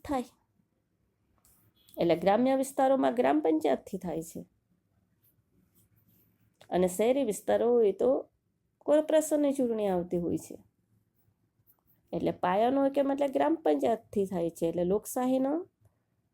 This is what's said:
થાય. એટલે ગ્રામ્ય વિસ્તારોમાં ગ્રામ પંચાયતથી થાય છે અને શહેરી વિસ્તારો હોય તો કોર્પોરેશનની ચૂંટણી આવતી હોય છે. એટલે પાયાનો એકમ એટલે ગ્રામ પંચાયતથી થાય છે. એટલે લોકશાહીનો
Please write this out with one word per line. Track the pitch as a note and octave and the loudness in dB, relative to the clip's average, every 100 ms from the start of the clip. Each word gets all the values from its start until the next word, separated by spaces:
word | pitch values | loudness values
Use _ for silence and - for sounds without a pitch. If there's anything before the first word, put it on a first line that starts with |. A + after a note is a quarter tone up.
થાય. | - C4+ A#3+ _ _ _ _ _ _ _ _ _ _ _ _ _ _ _ _ - | -6 -6 -6 _ _ _ _ _ _ _ _ _ _ _ _ _ _ _ _ -2
એટલે | E3+ E3+ | 0 2
ગ્રામ્ય | F3+ G#3+ B3+ C4 | 2 2 2 0
વિસ્તારોમાં | C4+ - C4 C4+ C4+ | -2 0 2 2 0
ગ્રામ | A#3+ B3+ D4+ | 0 0 2
પંચાયતથી | D4+ D#4+ D4+ B3 - F#3+ | 0 0 0 -2 -4 -10
થાય | F3+ D#3+ | -8 -8
છે | D#3+ F3+ F3 _ _ _ _ _ _ _ _ _ _ _ _ _ _ _ _ _ _ _ _ _ - | -10 -14 -16 _ _ _ _ _ _ _ _ _ _ _ _ _ _ _ _ _ _ _ _ _ -4
અને | F3+ F#3 | 0 0
શહેરી | F3+ A3 C4+ | 2 2 2
વિસ્તારો | B3 F#3+ - G#3 A3+ | 0 -2 -2 0 2
હોય | A#3+ G#3+ | 4 2
તો | G3 B3 C#4+ - _ _ _ _ _ | 2 0 0 -4 _ _ _ _ _
કોર્પોરેશનની | - D4+ D4+ D#4 D4+ D4+ C#4+ | 2 2 4 2 2 0 0
ચૂંટણી | C#4 B3 A3 G#3 | 0 -2 0 0
આવતી | F3+ F3 F3 | -2 -2 -4
હોય | E3+ D#3+ | -2 -4
છે. | - - _ _ _ _ _ _ _ _ _ _ _ _ _ _ _ | -6 -18 _ _ _ _ _ _ _ _ _ _ _ _ _ _ _
એટલે | E3+ E3 | -4 -4
પાયાનો | F3 F3+ F#3+ A#3 C4+ C#4 | -2 0 2 2 2 0
એકમ | C#4 C#4 | 0 -2
એટલે | C#4 C#4+ | 0 -2
ગ્રામ | C#4 C#4+ | 0 0
પંચાયતથી | D#4+ D#4 D4 C4 - - G#3 G3 | 0 0 0 0 -2 -4 -4 -2
થાય | F#3 E3+ | -2 -4
છે. | - E3 | -2 -4
એટલે | E3+ | -2
લોકશાહીનો | F3 G#3 - C4 B3+ C4 C4 D#4+ F#4+ _ _ _ _ _ _ | 0 -2 -2 -4 0 0 0 -4 -6 _ _ _ _ _ _